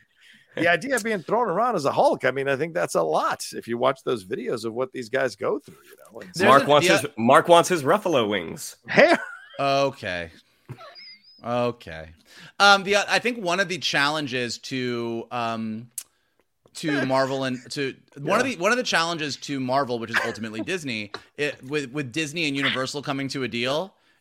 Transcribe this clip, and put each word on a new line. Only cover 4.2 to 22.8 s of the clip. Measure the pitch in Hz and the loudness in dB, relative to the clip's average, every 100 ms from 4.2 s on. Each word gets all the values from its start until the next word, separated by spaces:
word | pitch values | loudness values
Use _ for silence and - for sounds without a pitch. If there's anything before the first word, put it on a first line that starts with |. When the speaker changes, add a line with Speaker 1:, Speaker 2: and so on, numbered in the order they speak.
Speaker 1:
videos | 92 151 233 123 | -6 -8 -6 -6
of | 113 | -6
what | 113 131 | -6 -6
these | 135 110 | -8 -6
guys | 135 131 - | -2 -2 -2
go | 120 277 | -4 -4
through, | - - | -8 -20
you | - - - | -20 -20 -20
know? | 110 | -20
And | - | -12
Speaker 2:
There's | 160 190 | 2 8
Speaker 3:
Mark | 277 | 8
Speaker 2:
an, | 233 | 8
Speaker 3:
wants | 147 175 | 6 6
Speaker 2:
the | 196 | 4
Speaker 3:
his, | - - | 2 2
Mark | 117 151 - | 6 8 8
wants | 170 160 | 8 6
his | 175 | 2
Ruffalo | 135 202 185 139 104 | 2 2 2 2 2
wings. | 101 82 85 - - - | 0 -4 -10 -12 -16 0
Speaker 1:
Hair. | - 320 311 - - - - | 4 4 2 -4 -16 -16 -6
Speaker 2:
Okay. | 139 139 139 - 104 87 85 - _ _ - - 640 - - - _ _ | -2 0 0 -4 -8 -6 -8 -14 _ _ -20 -18 -20 -20 -20 -20 _ _
Okay. | 117 120 120 120 - 80 80 - _ - 160 - | -6 -2 -2 -4 -12 -14 -14 -20 _ -20 -12 4
Um, | 202 196 | 6 6
the, | 190 202 | 4 0
I | 180 185 | 2 0
think | 226 240 | 0 -2
one | 175 180 | -2 0
of | 180 | -2
the | 175 | -4
challenges | - 151 143 156 139 127 120 - | -2 0 2 0 -2 -4 -4 -6
to, | - 131 123 120 117 117 - | -8 -6 -4 -4 -4 -6 -6
um, | 123 117 113 110 110 120 - - _ _ _ _ _ _ | -4 -4 -4 -6 -8 -12 -14 -16 _ _ _ _ _ _
to | - 160 143 131 | -8 -2 0 2
Marvel | 131 135 135 | 2 2 0
and | 131 123 - | -4 -6 -8
to, | 147 135 - _ 143 | -8 -6 -8 _ -10
one | 147 214 | 0 0
of | 262 | 0
Speaker 1:
Yeah. | 170 | -2
Speaker 2:
the, | |
one | 190 | 0
of | 247 | 0
the | |
challenges | - 175 165 170 151 - | 0 0 0 -2 -6 -8
to | - 139 | -6 -6
Marvel, | 127 135 123 120 | 0 0 0 -4
which | 113 | -2
is | 117 | -2
ultimately | 117 107 110 110 | -2 -4 -8 -8
<laughs> | |
Disney, | 127 185 139 110 101 - - - | -6 -6 -6 -8 -8 -12 -14 -6
it, | 147 107 | -6 -6
with, | 127 151 135 | -6 -6 -4
with | 147 131 | -6 -6
Disney | 156 151 170 151 | -4 -4 -4 -4
and | 139 | -2
Universal | 135 123 | -2 -2